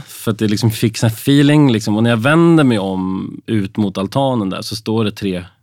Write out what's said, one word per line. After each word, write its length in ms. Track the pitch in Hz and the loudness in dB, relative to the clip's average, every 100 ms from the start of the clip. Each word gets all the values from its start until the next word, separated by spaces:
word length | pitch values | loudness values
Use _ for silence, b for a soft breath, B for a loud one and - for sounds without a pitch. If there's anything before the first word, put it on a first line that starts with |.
| - | -2
för 240 | - - | -8 -6
att 80 | 104 | -2
det 100 | 107 | -2
liksom 220 | 104 117 | 0 0
fick 280 | 110 117 - | 0 -2 0
sån 100 | 117 | -2
här 80 | 110 | 0
feeling, 560 | - 143 143 151 143 | 2 4 4 4 4
liksom. 240 | 113 110 104 | 2 0 0
Och 60 | |
när 80 | 117 | 2
jag 60 | 117 | 2
vänder 480 | 120 160 170 165 | 2 4 6 4
mig 140 | 135 113 | 4 2
om 640 | 95 95 92 95 95 - - | -2 -4 -4 -6 -8 -12 -4
ut 300 | 110 98 - | -4 -2 -4
mot 220 | 104 95 | -4 -2
altanen 520 | 98 135 139 123 95 | -4 -2 -2 -2 -4
där 120 | 92 | -6
så 140 | - 110 | -8 -10
står 280 | - 110 | -4 -2
det 80 | 107 | -2
tre 320 | 98 101 90 87 _ | -4 -6 -6 -8 _